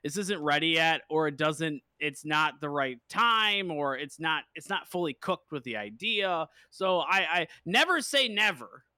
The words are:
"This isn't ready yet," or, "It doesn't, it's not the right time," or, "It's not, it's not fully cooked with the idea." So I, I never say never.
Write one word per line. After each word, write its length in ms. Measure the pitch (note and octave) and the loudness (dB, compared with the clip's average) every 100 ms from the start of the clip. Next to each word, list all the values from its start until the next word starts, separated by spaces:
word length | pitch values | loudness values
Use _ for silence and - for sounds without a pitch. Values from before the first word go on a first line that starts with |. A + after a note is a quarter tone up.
"This 140 | C#3+ D#3+ | -6 -6
isn't 240 | F#3+ G3 | -4 -2
ready 280 | D3 D3 D#3+ | 2 4 4
yet," 320 | E3 D#3+ D#3 - | 4 4 2 0
or, 180 | D#3 D3+ | 0 0
"It 100 | C#3 | 2
doesn't, 460 | D3+ D3+ D#3+ C#3+ _ _ | 0 0 -4 -4 _ _
it's 240 | D3+ C3+ D3+ | -6 -4 -2
not 360 | D3+ D#3 C#3+ | 2 2 -2
the 80 | D3+ | -4
right 300 | C#3+ C3+ B2 _ | -2 -2 -4 _
time," 600 | F#3+ A#3 A3+ G#3+ G3+ F#3 | 0 2 4 2 0 -2
or, 280 | D3+ C#3+ C3 | -2 -2 -2
"It's 200 | D3 - | -6 -6
not, 260 | D#3+ D#3 - - | -2 -2 -4 -18
it's 140 | - | -6
not 180 | F#3+ - | -6 -4
fully 260 | F3+ E3+ | -4 -4
cooked 380 | B2 - F3+ _ | -4 -4 -6 _
with 120 | D3+ B2 | -10 -8
the 100 | A2 | -8
idea." 720 | G#2 A2 G#3+ G#3+ G3 E3+ D#3 _ _ | -8 -8 -4 -2 0 -2 -4 _ _
So 280 | - F#3+ F3+ | -4 0 2
I, 280 | D3+ F#3+ E3 E3+ | 2 2 2 0
I 60 | D#3+ - - | -2 -8 -2
never 340 | G#3+ D#4+ F4 | 0 2 2
say 260 | B3 C#4 B3+ | 2 2 2
never. 560 | G#3 G#3+ D3+ A2 C3+ _ | 2 0 0 -10 -18 _